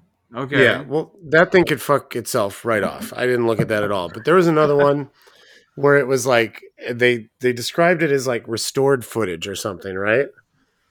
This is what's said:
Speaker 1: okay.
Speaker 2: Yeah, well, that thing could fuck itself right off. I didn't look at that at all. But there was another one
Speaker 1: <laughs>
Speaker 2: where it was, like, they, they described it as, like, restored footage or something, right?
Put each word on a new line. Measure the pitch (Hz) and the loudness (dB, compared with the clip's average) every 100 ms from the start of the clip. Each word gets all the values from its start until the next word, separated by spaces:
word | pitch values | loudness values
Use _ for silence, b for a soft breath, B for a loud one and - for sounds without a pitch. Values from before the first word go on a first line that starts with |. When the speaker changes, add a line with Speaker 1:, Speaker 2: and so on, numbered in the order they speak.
| _ _ _ | _ _ _
Speaker 1:
okay. | 117 135 139 | -10 -2 2
Speaker 2:
Yeah, | 123 110 | 2 2
well, | - 156 160 _ 160 | -4 -6 -6 _ 0
that | 156 180 | 2 4
thing | 185 170 | 4 2
could | 139 | 0
fuck | - 139 - 123 | 0 -2 -2 -10
itself | 104 127 98 - | -4 -2 -2 -4
right | 113 110 | -2 0
off. | 92 69 107 | -2 -4 -12
I | - 123 | -4 -2
didn't | 123 117 | 0 0
look | 110 | 0
at | 101 | 0
that | 107 | -2
at | 104 | -2
all. | 101 87 | -2 -4
But | 110 | -6
there | 123 | 2
was | 180 170 | 4 4
another | 156 151 | 4 2
one | 143 143 143 135 | 4 2 2 -4
Speaker 1:
<laughs> | _ _ _ _ _ _ - | _ _ _ _ _ _ 0
Speaker 2:
where | 143 143 | 4 4
it | 127 | 2
was, | 135 120 | 0 2
like, | 120 110 - - - - | 2 2 -4 -20 -14 -10
they, | 120 123 120 110 _ | 0 2 2 -4 _
they | 127 | -2
described | 120 117 - 170 175 | -2 -4 0 2 2
it | 160 | 0
as, | 139 127 | -2 -2
like, | 117 - | -6 -6
restored | 113 - - 135 139 | -8 -4 0 2 0
footage | 110 113 104 85 98 | -2 -4 -4 -4 -8
or | 95 | -8
something, | 110 87 98 95 | -8 -8 -8 -4
right? | 101 117 139 - _ _ _ _ _ | 0 0 0 -6 _ _ _ _ _